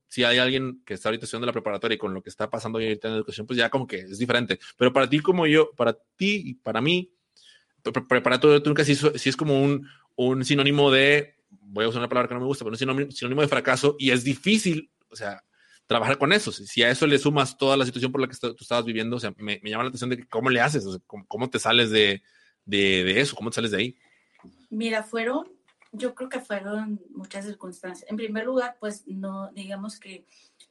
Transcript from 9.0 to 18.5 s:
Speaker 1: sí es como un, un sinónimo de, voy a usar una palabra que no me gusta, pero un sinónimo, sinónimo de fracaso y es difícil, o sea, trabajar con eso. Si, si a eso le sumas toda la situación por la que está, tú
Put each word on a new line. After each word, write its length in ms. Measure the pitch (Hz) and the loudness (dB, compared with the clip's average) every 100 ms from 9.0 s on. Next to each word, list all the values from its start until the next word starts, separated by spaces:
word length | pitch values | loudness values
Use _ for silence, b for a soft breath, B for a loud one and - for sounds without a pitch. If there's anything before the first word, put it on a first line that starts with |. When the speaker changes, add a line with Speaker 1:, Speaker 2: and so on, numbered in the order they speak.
| 147 147 | 2 2
Speaker 1:
sí 120 | 135 | -2
es 80 | 135 | 0
como 260 | 156 139 | 2 4
un, 240 | 139 143 143 B B - | 4 2 -4 B B -2
un 280 | 127 131 | 0 0
sinónimo 460 | 127 143 139 143 143 | 2 2 4 4 6
de, 460 | 131 139 147 147 _ _ | 6 6 4 0 _ _
voy 360 | - 101 101 113 | -20 -10 -2 0
a 20 | |
usar 120 | 120 | 0
una 100 | 120 | 0
palabra 180 | 123 120 | 0 0
que 40 | 123 | -2
no 60 | |
me 60 | 127 | -4
gusta, 160 | 135 | -4
pero 100 | 113 | -6
un 40 | 113 | -4
sinónimo, 340 | 131 135 143 | -2 -2 -4
sinónimo 300 | 135 123 135 | -6 -4 0
de 60 | 147 | 2
fracaso 480 | 131 131 127 143 143 | 2 2 2 2 2
y 100 | 131 | 2
es 140 | 127 | 2
difícil, 680 | 123 135 185 220 190 156 - _ _ | 0 -2 2 2 2 -2 -6 _ _
o 60 | 104 | -12
sea, 280 | 104 98 _ b b b _ | -10 -12 _ b b b _
trabajar 320 | 117 113 139 | 0 0 0
con 120 | 143 | 2
eso. 200 | 208 208 | 2 0
Si, 160 | - 101 | -8 -6
si 160 | - | 2
a 80 | 117 | 2
eso 160 | 127 156 | 4 2
le 100 | 139 | 4
sumas 400 | 151 143 131 - | 2 2 0 0
toda 180 | 135 135 | 0 2
la 100 | 127 | 0
situación 260 | 127 127 | -2 -4
por 100 | 127 | -2
la 60 | 131 | -4
que 60 | |
está, 160 | 127 | -4
tú 120 | 123 | -10